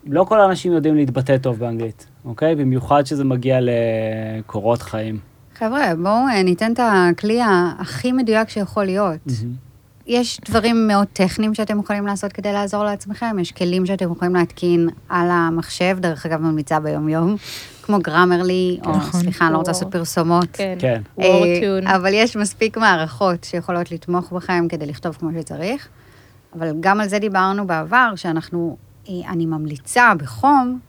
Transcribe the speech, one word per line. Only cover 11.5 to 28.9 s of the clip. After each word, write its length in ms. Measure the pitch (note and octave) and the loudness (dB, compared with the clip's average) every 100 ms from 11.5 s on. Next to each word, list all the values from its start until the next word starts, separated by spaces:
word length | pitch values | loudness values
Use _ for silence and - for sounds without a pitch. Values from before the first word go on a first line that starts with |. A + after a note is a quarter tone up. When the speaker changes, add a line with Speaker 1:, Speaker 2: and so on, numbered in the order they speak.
Speaker 2:
שאתם 260 | G#3+ G#3+ G#3 | -2 -2 -2
יכולים 280 | G3+ G#3 G3+ | -2 -4 -2
לעשות 260 | G3+ G3+ | -4 -6
כדי 200 | - G3+ | -6 -4
לעזור 300 | G3+ G3+ G3+ | -2 -2 -2
לעצמכם, 560 | G#3 G3+ - G#3 A#3 G#3 | -2 -4 -8 -6 -4 -2
יש 100 | E3+ | -4
כלים 340 | - F3+ F3+ F#3 | -2 -2 0 0
שאתם 260 | G3 F3+ | 0 -2
יכולים 240 | E3+ F3+ F3+ | -2 0 2
להתקין 540 | E3+ - F3 F3 E3 - - | 0 0 2 4 2 -2 -6
על 180 | F3 F3 | -2 2
המחשב, 680 | F3 E3 E3 D#3+ - F3+ F#3+ | 2 2 0 -4 -2 0 0
דרך 260 | F3+ D3+ E3 | -2 -4 -4
אגב, 160 | D#3+ | 0
ממליצה 380 | D#3+ D#3 D3 D#3 | 0 0 0 -2
ביומיום, 560 | D3+ D3+ D3+ D#3+ E3+ G#3 - - - - | 0 -2 0 0 0 -2 -6 -14 -16 -20
כמו 180 | - D#4 | -2 0
גרמרלי, 800 | E3+ D#3 F3+ F3 F#3 F#3 F#3 F3+ F3 | 2 4 4 4 2 0 0 -2 -2
או, 60 | |
Speaker 3:
נכון. 300 | F#3+ D3 F3 | -2 0 -2
Speaker 2:
סליחה, 240 | F3 F3+ E3+ | -2 0 2
אני 80 | |
לא 40 | D#3+ | 2
רוצה 140 | E3 | 0
Speaker 4:
או, 20 | E3+ | -2
Speaker 2:
לעשות 140 | F#3 | -4
פרסומות. 560 | F3+ E3 - E3 E3+ F3 | -4 -4 -2 2 2 0
Speaker 4:
כן. 220 | - G3 F3+ | -4 -6 -2
Speaker 1:
כן. 220 | C3 A#2 G#2 - | -2 -2 -4 0
Speaker 2:
אה, 60 | F3+ | 4
Speaker 4:
וורדטיון. 580 | F#3 F3 F3 G3 F#3+ F#3 | 4 4 2 0 0 2
Speaker 2:
אבל 260 | F#3+ F#3 | 2 2
יש 240 | G3+ A3+ G#3+ | 2 2 0
מספיק 400 | G#3 - A3 A3+ | -4 -2 -4 2
מערכות 680 | A3 F3 D#3+ - G3 E3+ | 2 2 0 -2 0 0
שיכולות 480 | - F3 E3 F3 F3 | -4 -8 -4 -4 -4
לתמוך 400 | E3 - F3 F3 | -8 -4 -4 -4
בכם 340 | F3+ F3 F3 E3+ | -8 -2 -2 0
כדי 160 | E3 D3 | -4 -8
לכתוב 300 | C#3+ F3 D#3 | -6 -8 -6
כמו 100 | E3 E3 | -6 -6
שצריך, 480 | D#3 D#3+ F3+ C#4 - _ - - - _ _ E3+ | -8 -8 -6 -6 -10 _ -20 -20 -20 _ _ -8
אבל 120 | E3 D#3 | -4 -2
גם 200 | F3+ G3+ | 2 2
על 60 | G#3 | 0
זה 120 | G3+ | -2
דיברנו 480 | G#3 F#3+ F#3 G3+ G3 | 0 2 2 0 -2
בעבר, 440 | D#3+ D#3+ A#3 B3 F#3+ | -2 0 2 2 0
שאנחנו, 600 | F3+ D#3+ - F3 E3+ - - | -4 -4 -4 -4 -4 -6 -16